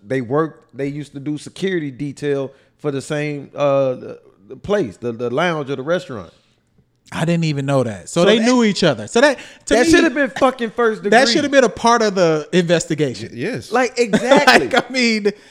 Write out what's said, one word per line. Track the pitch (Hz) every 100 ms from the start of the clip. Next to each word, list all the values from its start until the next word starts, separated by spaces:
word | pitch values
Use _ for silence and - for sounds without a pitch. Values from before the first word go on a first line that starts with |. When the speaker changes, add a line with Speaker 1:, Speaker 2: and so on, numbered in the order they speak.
Speaker 1:
they | 101 131
worked, | 113 143 160 - _ 120
they | 143
used | 147 139
to | 139
do | 139 151
security | - - 190 180 147
detail | 123 147 123 147 139 135 - _ _
for | 147
the | 139
same, | - 151 147 147 135
uh, | - 143 139 135 127
the, | - - _ _ 101
the | 131
place, | - 208 131 87
the, | 120
the | 113 120
lounge | 127 180 156 131
or | 139
the |
restaurant." | 135 175 175 117 80 _ _ _ _ _ _ _ -
Speaker 2:
I | - 165
didn't | 170
even | 160 139 139
know | 139
that. | 117 98 -
So | 170
Speaker 1:
So | 180
Speaker 2:
they | 226
Speaker 1:
that, | 226
Speaker 2:
knew | 254
each | 220 185 170
other. | 113 110
So | 240
that, | 294 254 - - -
to |
Speaker 1:
that | 220 330
Speaker 2:
me, |
Speaker 1:
should | 339 330
have |
been | 262 269
fucking | - 262 254 226
first | - 233 208
Speaker 2:
that | 196
Speaker 1:
degree. | 220 262
Speaker 2:
should | 302
have | 285
been | 277 240
a |
part | - 233 233
of | 214 190
the | 170 156 147
investigation. | 175 170 170 165 151 143 120 101
Speaker 3:
Y-, | 113
yes. | 151 262 -
Speaker 1:
Like, | 240 254 -
exactly. | 233 196 240 277 269 220 131
Speaker 2:
<laughs> |
Like, | 240 -
I |
mean, | 254 233 220 202 202 -